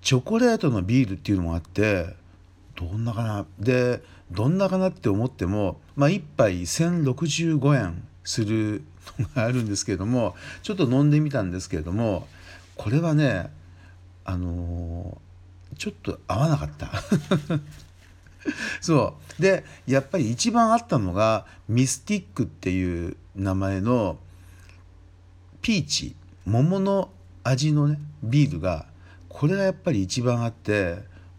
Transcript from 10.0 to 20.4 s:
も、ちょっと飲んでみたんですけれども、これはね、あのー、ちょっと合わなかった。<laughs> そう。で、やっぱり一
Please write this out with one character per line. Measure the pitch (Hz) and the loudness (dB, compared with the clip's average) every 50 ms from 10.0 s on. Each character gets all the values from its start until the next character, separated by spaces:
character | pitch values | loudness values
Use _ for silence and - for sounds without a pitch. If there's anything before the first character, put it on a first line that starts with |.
| 95 | -2
も、 | 110 127 127 113 98 - - - - - - - | 0 0 0 0 -2 -4 -8 -16 -18 -18 -14 -8
ち | - | -6
ょ | 208 | -2
っ | |
と | 190 165 120 | 0 2 2
飲 | 127 135 147 | 4 4 4
ん | 147 | 4
で | 147 151 | 4 4
み | 151 151 | 2 2
た | 139 123 | -2 -2
ん | 101 90 | -4 -2
で | 87 92 | -4 -6
す | 90 - | -8 -6
け | - | -6
れ | 80 78 | -6 -4
ど | 85 | -4
も、 | 90 107 117 110 95 80 - - - - - - - - - - - | -2 -2 0 0 -2 -4 -6 -10 -18 -20 -20 -20 -20 -20 -20 -20 -16
こ | - - 107 | -8 -4 -2
れ | 120 151 | 0 0
は | 170 165 151 | 2 2 2
ね、 | 151 151 131 107 92 - - - - - - - - - - - - - - - - - | 2 2 2 0 0 -4 -8 -12 -18 -20 -20 -20 -20 -20 -20 -20 -20 -20 -20 -20 -16 -10
あ | - 92 | -6 -6
の | 90 90 87 85 87 87 85 85 87 87 85 85 85 87 - - - | -4 -4 -4 -4 -6 -6 -6 -6 -6 -6 -8 -8 -8 -10 -10 -12 -16
ー、 | - - - - - - - - - - - - | -20 -20 -20 -20 -20 -20 -20 -20 -20 -18 -12 -10
ち | - 208 | -8 -10
ょ | |
っ | 208 - | -10 -8
と | - - 87 - - - | -8 -8 -8 -8 -6 -4
合 | 87 104 | -2 0
わ | 143 165 | 2 2
な | 151 147 | 2 0
か | 143 | -2
っ | - - | -6 -10
た。 | - - - - - - - 214 - - - 196 151 - - 170 147 - - - | -10 -10 -8 -8 -6 -2 0 0 0 2 0 -2 -2 0 -2 -4 -4 -4 -8 -18
<laughs> | - - - - - - - - - - - - - - 302 - - - - - - | -20 -20 -20 -20 -20 -20 -20 -20 -20 -20 -20 -18 -10 -8 -8 -6 -6 -6 -8 -8 -6
そ | - 165 160 139 110 92 - - - - - - | 0 2 4 4 4 2 -4 -10 -20 -14 -4 2
う。 | |
で、 | 160 190 190 - - - - - - | 2 2 2 2 -2 -10 -20 -12 -2
や | - 131 135 | 2 2 2
っ | 131 - | 2 0
ぱ | - 185 | -2 0
り | 123 107 | 0 0
一 | 120 123 | 0 0